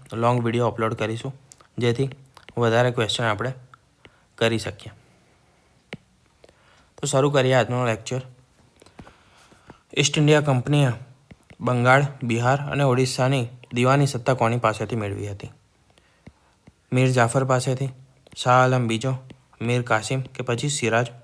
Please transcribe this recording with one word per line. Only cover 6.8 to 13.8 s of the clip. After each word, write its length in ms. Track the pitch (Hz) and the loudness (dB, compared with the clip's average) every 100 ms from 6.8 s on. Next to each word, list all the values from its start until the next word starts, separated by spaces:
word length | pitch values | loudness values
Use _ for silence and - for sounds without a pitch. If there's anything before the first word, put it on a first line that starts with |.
| _ - | _ -10
તો 100 | 143 | -2
શરૂ 240 | 139 143 | 2 2
કરીએ 220 | 143 127 | 2 4
આજનો 340 | 131 117 123 123 | 2 2 0 -2
લેક્ચર. 340 | 110 - 127 - - _ _ _ _ - - - _ _ _ _ _ - - _ - | -4 -6 -8 -8 -18 _ _ _ _ -20 -20 -20 _ _ _ _ _ -20 -20 _ -2
ઈસ્ટ 220 | 147 160 | 0 2
ઇન્ડિયા 220 | 147 151 | 4 4
કંપનીએ 480 | 147 127 123 147 135 110 - - _ - _ - | 4 0 0 2 2 -2 -12 -20 _ -20 _ -8
બંગાળ, 460 | 117 123 123 135 143 - | -2 2 4 4 2 -4
બિહાર 380 | 120 113 120 139 | -4 0 2 0
અને 240 | 143 143 | -2 0
ઓડિશાની 640 | 143 123 127 - 131 135 117 - - | 2 2 0 0 0 0 -2 -10 -8
દીવાની 340 | 120 | 0